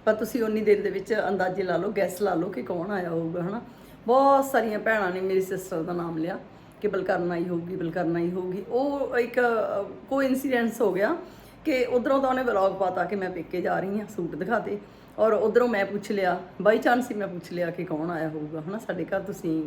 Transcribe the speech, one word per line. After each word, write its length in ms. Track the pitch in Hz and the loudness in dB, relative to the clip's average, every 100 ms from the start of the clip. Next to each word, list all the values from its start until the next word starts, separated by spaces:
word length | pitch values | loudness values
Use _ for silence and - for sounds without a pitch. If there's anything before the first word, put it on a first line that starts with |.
ਪਰ 100 | 220 | 0
ਤੁਸੀਂ 280 | 214 226 247 | 0 0 -2
ਉਨੀ 180 | 220 214 | 0 2
ਦੇਰ 220 | 208 196 | 4 4
ਦੇ 80 | 190 | 2
ਵਿੱਚ 240 | 185 - 214 175 | -2 -2 0 0
ਅੰਦਾਜ਼ੇ 340 | 190 185 185 | 0 0 -2
ਲਾ 140 | 185 170 | 0 0
ਲਓ, 140 | 202 | 0
ਗੈਸ 320 | 196 180 - | -2 -2 0
ਲਾ 120 | 196 | 0
ਲਓ 140 | 165 190 | 0 -2
ਕਿ 140 | - | -4
ਕੌਣ 280 | - 175 190 | -6 -4 -4
ਆਇਆ 200 | 196 175 | -4 -2
ਹੋਊਗਾ, 320 | 165 165 170 | -2 -2 -4
ਹੈ 80 | 175 | -4
ਨਾ। 120 | 233 - - - - 220 | -6 -10 -18 -20 -6 4
ਬਹੁਤ 380 | 262 277 277 | 6 8 6
ਸਾਰੀਆਂ 340 | 269 240 226 208 | 4 2 2 0
ਭੈਣਾਂ 320 | 226 220 185 | 0 2 0
ਨੇ 100 | 185 | 0
ਮੇਰੀ 200 | 190 190 | 2 2
ਸਿਸਟਰ 420 | 185 185 - 170 | 0 -4 -4 -4
ਦਾ 100 | 165 | -4
ਨਾਮ 260 | 175 170 160 | -4 -4 -4
ਲਿਆ 200 | 170 - - - - - | -4 -6 -10 -20 -20 -4
ਕਿ 80 | 208 | -2
ਬਲਕਰਨ 440 | 185 202 180 175 | 0 0 0 0
ਆਈ 160 | 170 180 | -2 -2
ਹੋਊਗੀ, 280 | 170 175 175 | -4 -4 -6
ਬਲਕਰਨ 400 | 165 180 165 170 | -4 -2 0 0
ਆਈ 140 | 170 | 0
ਹੋਊਗੀ। 340 | 185 185 190 - | -2 -4 -6 -2
ਉਹ 500 | 240 285 277 262 247 | -2 0 -2 -2 0
ਇੱਕ, 220 | 240 254 | 0 2
ਅ, 420 | 240 220 196 202 196 - - | 2 2 0 -2 -4 -10 -4
ਕੋਇਨਸੀਡੈਂਸ 720 | 269 269 262 285 240 233 220 | 0 2 0 0 0 0 2
ਹੋ 120 | 208 | 2
ਗਿਆ 240 | 175 220 339 - - - - | 2 0 0 -8 -18 -20 -8
ਕਿ 200 | 311 254 | -2 0
ਉੱਧਰੋਂ 360 | 240 247 269 269 | 2 2 2 2
ਤਾਂ 100 | 262 | 2
ਉਹਨੇ 120 | 254 | 2
ਵਲੌਗ 300 | 240 202 196 | 2 2 2
ਪਾਤਾ 320 | 185 185 185 | 2 0 0
ਕਿ 120 | 175 208 | -2 -2
ਮੈਂ 140 | 185 | -4
ਪੇਕੇ 300 | 180 160 180 | -6 -6 -2
ਜਾ 200 | 190 170 | 0 0
ਰਹੀ 200 | 190 208 | -2 -4
ਹਾਂ, 60 | 208 | -4
ਸੂਟ 280 | - 170 | -6 -4
ਦਿਖਾਤੇ, 440 | 143 180 220 202 202 - - - - | -4 -2 -2 -2 -6 -10 -20 -8 2
ਔਰ 140 | 220 | 4
ਉੱਧਰੋਂ 360 | 214 220 240 247 | 4 4 6 4
ਮੈਂ 180 | 202 196 | 2 0
ਪੁੱਛ 240 | 202 - | -4 -2
ਲਿਆ, 300 | 202 180 180 - - | 0 0 0 -4 0
by 120 | 196 | 4
chance 300 | 226 285 247 - | 4 4 2 0
ਹੀ 40 | |
ਮੈਂ 140 | 208 190 | -4 -6
ਪੁੱਛ 240 | 175 - | -8 -6
ਲਿਆ 180 | 175 170 | -4 -2
ਕਿ 140 | 170 | -4
ਕੌਣ 260 | 160 151 170 | -4 -4 -2
ਆਇਆ 180 | 160 156 | -2 -4
ਹੋਊਗਾ, 320 | 156 151 160 | -4 -8 -8
ਹੈ 100 | 156 | -8
ਨਾ, 80 | 214 | -8
ਸਾਡੇ 260 | - 175 | -6 -6
ਘਰ, 160 | 156 190 | -2 -4
ਤੁਸੀਂ 440 | 185 - 170 160 | -4 -6 -2 -2